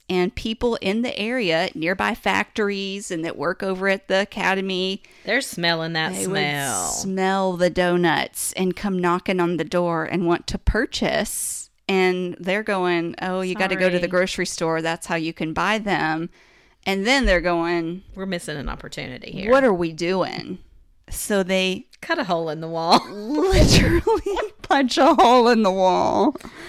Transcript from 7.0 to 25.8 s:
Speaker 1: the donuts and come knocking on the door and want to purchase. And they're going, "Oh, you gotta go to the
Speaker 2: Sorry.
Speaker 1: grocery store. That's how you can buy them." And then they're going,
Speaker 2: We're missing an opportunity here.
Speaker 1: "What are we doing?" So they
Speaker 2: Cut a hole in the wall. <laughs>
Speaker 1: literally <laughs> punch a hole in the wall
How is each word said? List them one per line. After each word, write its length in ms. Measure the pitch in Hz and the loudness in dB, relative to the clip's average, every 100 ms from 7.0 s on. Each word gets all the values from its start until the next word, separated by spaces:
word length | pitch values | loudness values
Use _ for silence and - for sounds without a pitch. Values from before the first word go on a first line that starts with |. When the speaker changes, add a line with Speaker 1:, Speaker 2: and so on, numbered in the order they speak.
| 190 190 190 196 190 175 | -4 0 0 2 0 2
Speaker 1:
the 140 | 180 | 0
donuts 840 | 170 180 175 175 147 - - - | 2 2 4 4 2 -2 -6 -6
and 220 | - 185 175 | -2 -2 -2
come 240 | 208 185 | -2 0
knocking 400 | 175 180 - 185 | 0 0 0 0
on 180 | 170 170 | 0 0
the 60 | |
door 400 | 156 175 175 160 156 | -2 -2 0 -2 -2
and 220 | 175 170 | -2 0
want 180 | 170 - | 0 -2
to 120 | - | -4
purchase. 1000 | - 214 - - 196 139 214 - - - - _ - | 0 0 0 -2 0 0 -2 -6 -8 -8 -12 _ -2
And 480 | 190 185 180 180 - | 2 2 0 -4 -6
they're 240 | 180 202 | -2 -2
going, 500 | 214 196 180 175 170 - | -2 -2 0 0 -2 -4
"Oh, 200 | 185 185 | -4 -4
you 120 | 185 | -2
gotta 220 | 180 190 185 | -2 0 2
go 140 | 180 | 2
to 80 | 175 | 2
the 20 | |
Speaker 2:
Sorry. 80 | 175 | 0
Speaker 1:
grocery 360 | 180 185 - 175 | 2 0 -2 -6
store. 340 | - 165 160 | -2 -2 -2
That's 240 | 160 170 - | -2 -4 -4
how 100 | 170 | -4
you 180 | 160 | -4
can 200 | - 160 | -6 -4
buy 240 | 160 180 214 | -2 0 0
them." 520 | 202 156 156 160 170 - _ _ _ _ - | 0 0 0 -2 -6 -10 _ _ _ _ -4
And 180 | 196 208 | 0 2
then 200 | 269 220 | 2 4
they're 160 | 180 | 4
going, 600 | 175 170 170 175 165 180 - 185 | 2 0 0 -2 -2 -6 -12 -12
Speaker 2:
We're 100 | 190 | -8
missing 300 | 175 165 147 | -6 -6 -8
an 120 | 143 | -8
opportunity 640 | 135 147 - 147 127 - | -10 -12 -12 -12 -12 -12
here. 200 | - 208 | -6 2
Speaker 1:
"What 120 | 269 | 4
are 100 | 262 | 4
we 180 | 180 170 | 2 -2
doing?" 680 | 160 170 190 - - - 180 - - _ _ - | -4 -2 0 -2 -6 -10 -12 -16 -20 _ _ -14
So 320 | - - 202 | -8 -2 0
they 420 | 185 190 185 185 - - | 2 0 0 -2 -10 -12
Speaker 2:
Cut 160 | - 330 | -6 -4
a 60 | |
hole 260 | 196 165 165 | -2 -2 -4
in 100 | 151 | -6
the 60 | 165 | -6
wall. 320 | 165 165 226 - | -2 4 4 2
<laughs> 60 | |
Speaker 1:
literally 1300 | 202 214 302 381 370 - - - 339 - 427 392 381 | -10 -4 0 2 6 6 6 4 2 2 0 -2 -4
<laughs> 240 | 415 - | -6 -6
punch 340 | - 294 254 - | 0 2 2 4
a 160 | 269 | 6
hole 340 | 311 294 254 233 | 6 8 8 6
in 140 | 226 | 6
the 100 | 196 | 4
wall 640 | 190 | 4